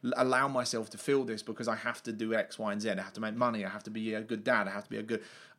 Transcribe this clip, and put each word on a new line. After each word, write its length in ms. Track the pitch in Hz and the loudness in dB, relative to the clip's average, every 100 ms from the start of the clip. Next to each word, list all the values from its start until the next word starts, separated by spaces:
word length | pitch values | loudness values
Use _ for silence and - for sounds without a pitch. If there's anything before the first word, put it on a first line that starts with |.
l-, 100 | 120 123 | 0 2
allow 300 | 127 127 139 | 4 6 4
myself 420 | 131 120 117 107 | 2 0 -2 -4
to 60 | 107 | -6
feel 260 | - 139 120 | 2 2 2
this 180 | 107 | -4
because 240 | - 107 113 | -6 -4 0
I 80 | 110 | 0
have 260 | 123 117 | -2 -4
to 80 | - | -6
do 220 | 110 113 | -2 2
X, 240 | 110 101 - | 2 0 -2
Y, 140 | 110 | -2
and 100 | 101 | 0
Z. 80 | 110 | 0
I 60 | 95 | -2
have 180 | 98 | -4
to 80 | - | -6
make 140 | 110 113 | -4 2
money. 280 | 123 113 | 2 2
I 60 | 95 | -4
have 140 | 104 | -6
to 80 | - | -8
be 240 | 110 110 107 | -4 -2 -4
a 60 | |
good 220 | 110 113 | -2 -2
dad. 240 | 104 120 98 | 2 4 2
I 40 | |
have 140 | 101 - | -4 -6
to 40 | |
be 80 | 110 | -8
a 60 | |
good, 180 | 110 110 - - - | -2 -4 -4 -20 -20